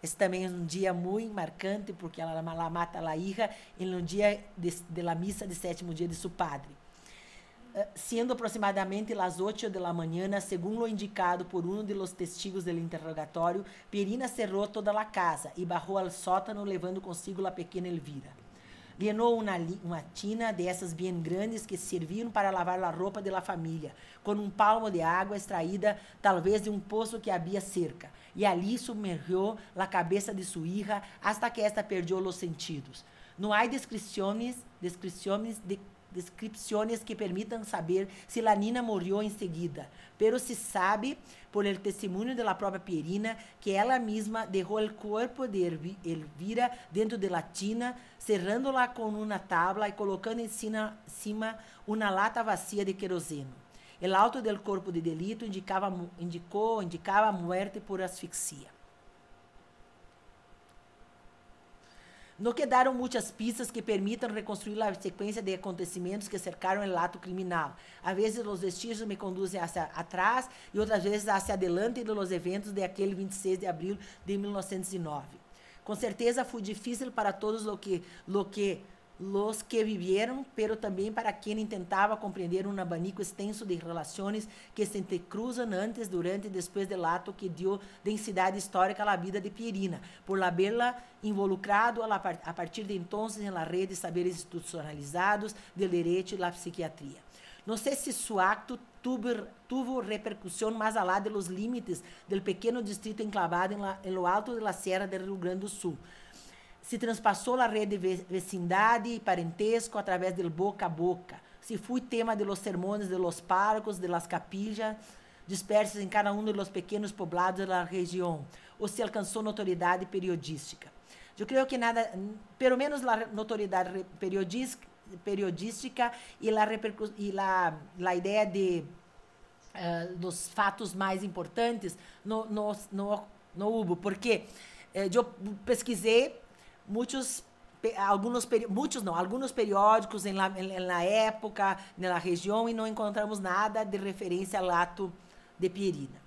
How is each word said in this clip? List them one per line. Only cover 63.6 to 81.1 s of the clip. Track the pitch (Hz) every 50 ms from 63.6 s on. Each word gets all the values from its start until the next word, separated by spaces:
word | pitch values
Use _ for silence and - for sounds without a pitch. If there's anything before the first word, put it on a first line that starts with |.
| 254 226
que | - 233
permitan | - - 214 196 196 202 226 226 - 240 214
reconstruir | 214 208 208 208 190 - 220 208
la | 208 220 208 190
secuencia | 175 - 196 185 - 202 208 214 226
de | 220 190 190
acontecimientos | 180 190 202 180 170 185 175 - 185 175 180 190 214 202 -
que | -
cercaron | 185 - 190 170 - - 185 190 202 202
el | 196 185 170
acto | 170 180 170 170
criminal. | - 185 180 185 190 180 175 170 156 139 135 - - - - - -
A | 175 190
veces | 185 214 220 214 240 233
los | 208 202 185
vestigios | 180 190 175 - - 233 226 208 226
me | 214 196
conducen | 185 - 196 185 185 196 185 180 190 170
hacia | 170 170 185 160 151 -
atrás | 156 170 165 - 180 185 208 233 262 254 254 - - - - -
y | 196
otras | 214 214 220 202 170
veces | 202 208 214 202 214
hacia | 202 196 190 - 208
adelante | 190 185 180 175 180 202 240 240 240 240
de | 214 220
los | 208 196 180 185
eventos | 175 165 175 185 202 202 208 196
de | 196 190
aquel | 180 190 - 196 196 196
veintiséis | 180 196 190 190 - - 190 185 180
de | 196 190
abril | 170 156 165 185 202 196 - - - - -
de | 180 202
mil | 202 202 202
novecentos | 208 196 180 - 202 185 180 185 190
e | 185
nove. | 170 156 147 143 135 139 - - - - - - - - - - -
Con | - 214
certeza | 208 240 226 196 - 240 233 240 254 254
fue | 247 - 233
difícil | 202 196 214 196 - 240 240 214 262 254 247
para | - 214 202 190 196
todos | - 214 214 226 214
lo | 214 208 196
que, | - 202 190 170 175 - - - -
lo | - 185 202 196 196
que, | 202 214 202 196 180 - - - - - - - - -
los | - 196 196 196 202 214 220 214 -
que | - - 233 214
vivieron, | 220 214 190 170 180 190 196 214 233 254 269 269 - -
pero | - 214 214 220
también | 220 - 214 196 180 196 214